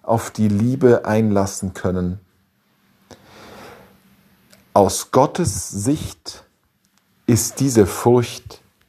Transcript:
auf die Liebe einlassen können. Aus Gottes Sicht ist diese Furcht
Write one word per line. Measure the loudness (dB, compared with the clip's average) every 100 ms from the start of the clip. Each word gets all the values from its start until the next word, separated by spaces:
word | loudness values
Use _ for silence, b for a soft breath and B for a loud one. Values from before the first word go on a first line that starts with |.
auf | -4 -2 -4
die | -2 0
Liebe | 0 0 2 4 4 2
einlassen | 0 2 0 -2 -4 -10
können. | -6 -4 -2 -4 -6 _ _ _ _ _ _ _ _ -20 B B B B B B B B B _ _ _ _ _ _ _
Aus | 2 2 0 0
Gottes | 2 2 0 -4 -6 -8
Sicht | -6 -4 -4 -6 -16 -20 -20 _ _ _ _ _ _ _ _ 0
ist | 0 0 -2
diese | 0 4 2
Furcht | 2 2 2 0 -8 -20 -20 _ _